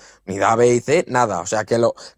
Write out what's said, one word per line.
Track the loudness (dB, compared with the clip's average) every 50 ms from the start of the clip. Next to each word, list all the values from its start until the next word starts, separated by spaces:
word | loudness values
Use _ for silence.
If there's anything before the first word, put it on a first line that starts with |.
| -20 -20 -20 _ _
Unidad | -8 -4 0 2 2 2
B | 4 4 4
y | 2 2
C, | 0 0 0 0 0 0
nada. | 0 0 0 0 -2 -6
O | -6
sea, | -4 -4 -4 -2
que | -2 -2 0
lo, | 0 0 -2 -4 -14 -20 _